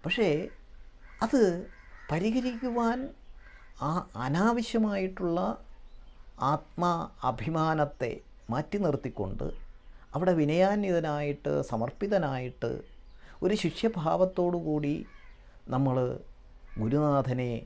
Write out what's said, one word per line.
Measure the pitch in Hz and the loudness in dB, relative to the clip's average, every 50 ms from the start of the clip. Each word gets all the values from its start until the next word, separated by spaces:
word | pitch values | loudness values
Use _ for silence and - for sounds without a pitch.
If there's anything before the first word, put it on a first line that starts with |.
| - | -2
പക്ഷേ | 185 - 247 214 180 147 156 190 - - - - - - - - - - - - - - - 220 | -2 2 2 4 4 4 2 0 -6 -10 -16 -20 -20 -18 -18 -18 -20 -20 -20 -20 -20 -4 -2 0
അത് | 226 294 262 220 185 170 175 190 - - - - - - - - - | 4 6 6 6 6 4 0 -6 -10 -16 -20 -20 -20 -20 -16 -4 -2
പരിഹരിക്കുവാൻ | 147 165 185 226 226 254 247 254 240 226 254 247 233 240 233 226 240 254 269 - - - - - - - - - - - - - - - 127 147 | 0 2 2 2 2 2 0 -2 -4 -2 -4 -2 0 2 2 2 0 0 -4 -8 -10 -16 -18 -18 -18 -18 -18 -20 -20 -20 -20 -20 -10 -4 -2 0
ആ | 160 180 - - - 110 123 | 0 -2 -4 -6 -6 -4 -2
അനാവശ്യമായിട്ടുള്ള | 131 143 170 202 233 233 240 226 - - 226 220 214 202 196 190 185 185 - 185 170 170 175 185 208 - - - - - - - - - - - - - - - - - - 127 135 | 0 2 4 4 4 2 2 -2 0 2 2 2 2 2 0 -2 -4 -4 -2 -2 0 0 0 0 -2 -4 -6 -10 -18 -18 -18 -18 -18 -18 -18 -18 -20 -20 -20 -20 -20 -8 -2 0 2
ആത്മാ | 151 151 - - - - 175 175 170 165 165 - - - - 127 | 2 0 -2 -10 -4 -2 0 0 0 0 -4 -8 -8 -2 -2 -2
അഭിമാനത്തെ | 120 113 107 156 160 160 160 160 160 156 147 147 - - 123 117 - - - - - - - - | -2 0 -4 -2 0 2 2 2 4 2 2 0 0 -4 -4 -4 -4 -6 -12 -18 -20 -18 -6 -4
മാറ്റി | 117 117 123 - - 208 202 | -2 -2 -2 -2 -2 2 2
നിർത്തിക്കൊണ്ട് | 156 135 - - 117 - - 98 92 95 - 65 - - - - - - - - - - - - - - | 2 2 0 -2 -6 -4 -4 -4 -4 -4 -4 -4 -4 -6 -6 -10 -12 -16 -18 -20 -20 -20 -20 -18 -8 -4
അവിടെ | 143 180 185 175 160 | 0 2 4 4 4
വിനയാന്വിതനായിട്ട് | 151 143 156 175 185 196 208 208 202 190 175 170 156 156 147 147 147 147 143 143 - 147 147 143 135 - | 4 4 6 6 6 6 4 2 2 2 2 2 2 0 -2 0 0 -2 -4 -2 -2 0 0 0 0 0
സമർപ്പിതനായിട്ട് | 120 110 113 123 - - 202 202 208 190 151 139 135 127 127 123 - - 120 117 123 - - - - - - - - - - - - - | -2 -2 -2 -2 -2 -4 -2 2 2 2 2 0 -2 -2 -4 -6 -6 -4 -4 -4 -4 -4 -8 -14 -18 -20 -20 -20 -20 -20 -18 -20 -8 -2
ഒരു | - 185 214 | 0 2 2
ശിഷ്യഭാവത്തോടു | 208 - 165 - - - 226 220 185 151 160 165 175 185 185 185 - 180 175 175 175 160 | 2 0 -2 0 2 0 0 0 0 0 2 4 4 4 2 4 0 2 2 0 0 0
കൂടി | 156 151 147 147 143 151 165 - - - - - - - - - - - - - - 123 | 0 0 0 0 0 -2 -2 -4 -10 -16 -18 -18 -20 -20 -20 -20 -20 -20 -18 -8 -2 0
നമ്മൾ | 131 139 135 127 127 127 123 127 - - - - - - - - - - - - - | 2 2 4 4 2 2 0 -2 -6 -10 -16 -18 -20 -20 -20 -20 -20 -18 -12 -6 -2
ഗുരുനാഥനെ | 107 113 135 151 151 147 143 139 131 131 123 127 127 120 117 113 - | 0 2 2 4 4 4 4 4 2 2 0 0 0 -2 -2 -4 -6